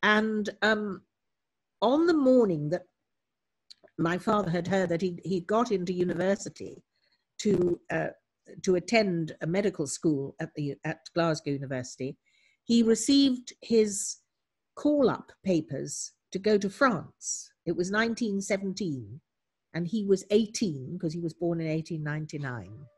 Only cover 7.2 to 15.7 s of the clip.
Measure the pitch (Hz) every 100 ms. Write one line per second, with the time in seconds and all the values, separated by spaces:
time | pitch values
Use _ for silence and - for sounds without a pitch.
7.2 | _ _ 214 185 175 175 _ 170 160 -
8.2 | _ _ _ - - 180 180 233 214 170
9.2 | 160 - 160 180 202 180 143 - 175 147
10.2 | 139 - 165 - 147 139 156 - - -
11.2 | 165 156 - 139 135 131 127 - 131 151
12.2 | _ _ _ _ _ 233 226 226 - 277
13.2 | 277 247 - - - 226 214 202 - -
14.2 | _ _ _ _ _ - 294 294 247 -
15.2 | - - 190 175 -